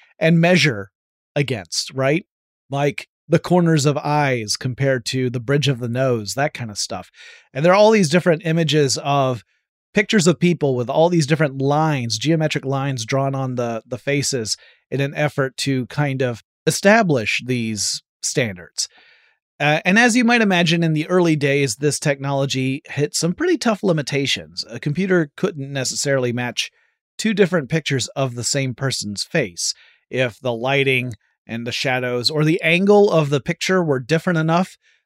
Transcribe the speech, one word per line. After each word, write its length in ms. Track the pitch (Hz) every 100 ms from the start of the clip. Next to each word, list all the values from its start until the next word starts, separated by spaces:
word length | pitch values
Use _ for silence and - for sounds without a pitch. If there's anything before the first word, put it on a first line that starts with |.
| _ -
and 220 | 160 170
measure 500 | 170 180 139 104 98 _ _ _ _ 147
against," 540 | 127 113 92 - -
right? 320 | 131 135 170 - _ _ _ -
Like 360 | 139 147 - - _ -
the 120 | 160
corners 480 | - 180 170 160 139
of 100 | 143
eyes 580 | 147 151 143 123 104 -
compared 480 | 127 123 139 131 -
to 240 | 131 127
the 80 | 123
bridge 280 | 113 143 139
of 120 | 120
the 100 | 120
nose, 460 | 120 135 117 101 123
that 180 | 147
kind 160 | - 117
of 80 | 101
stuff. 320 | - 95 - _ - - _
And 140 | 135 165
there 60 |
are 40 | 190
all 140 | 214
these 200 | 220 160
different 340 | 175 180 156 165
images 540 | 165 160 151 139 147
of 440 | 147 143 131 117 _ _ _ _ _ -
pictures 320 | 214 220 170
of 120 | 160
people 360 | 175 160 143 123
with 120 | 123
all 220 | 151 170
these 160 | 175 135
different 340 | 151 151 135
lines, 600 | 135 147 160 143 117 110
geometric 440 | 135 160 156 147
lines 440 | 135 135 139 131 113
drawn 260 | 135 139
on 220 | 135 131 123
the, 260 | 120 113 -
the 100 | 120
faces 580 | - 143 135 135 107 - _ _ -
in 100 | 135
an 140 | 139 151
effort 420 | 147 - 135 -
to 300 | 139 135 120
kind 340 | - 147 135
of 220 | 127 117 _ _ -
establish 720 | - 196 220 196 135 104 -
these 600 | 117 123 113 107 95 - _ _
standards. 680 | - - 117 90 82 - - _ _ _ _ _ _ -
Uh, 220 | 147 156
and 140 | 180 208
as 180 | 240 233
you 80 |
might 180 | 233 240
imagine, 420 | 208 175 170 170
in 100 | 165
the 140 | 156 156
early 280 | 185 170 156
days, 420 | 139 139 139 -
this 220 | 147 -
technology 840 | 156 139 139 139 139 131 131 131 -
hit 300 | - 147 -
some 180 | 165
pretty 240 | 180 349 320
tough 240 | 240 208
limitations. 840 | 196 160 - 143 139 - 76 87 -
A 100 | 117
computer 520 | 151 147 190 180 147 -
couldn't 380 | 190 156 135
necessarily 580 | 139 123 - 143 135 123
match 380 | 120 123 110 - _ _ _ _ -
two 160 | 220
different 340 | 196 180 175 127
pictures 400 | 160 - 131 -
of 260 | - 135 120
the 80 |
same 320 | 117 143 131 117
person's 480 | 135 - 104 101
face. 500 | - 170 107 85 - - _ _ -
If 280 | 123 127 -
the 140 | 127
lighting 600 | 117 123 139 135 127 123 110 _ _ -
and 200 | 117 117
the 60 |
shadows 580 | - 139 127 123 123 117
or 160 | 156 156
the 160 | 165
angle 480 | 160 175 196 208 202
of 220 | 170 143
the 100 | 143
picture 420 | - 170 - 190
were 160 | 165 131
different 380 | 117 160 - 165
enough, 400 | 160 165 185 - _ _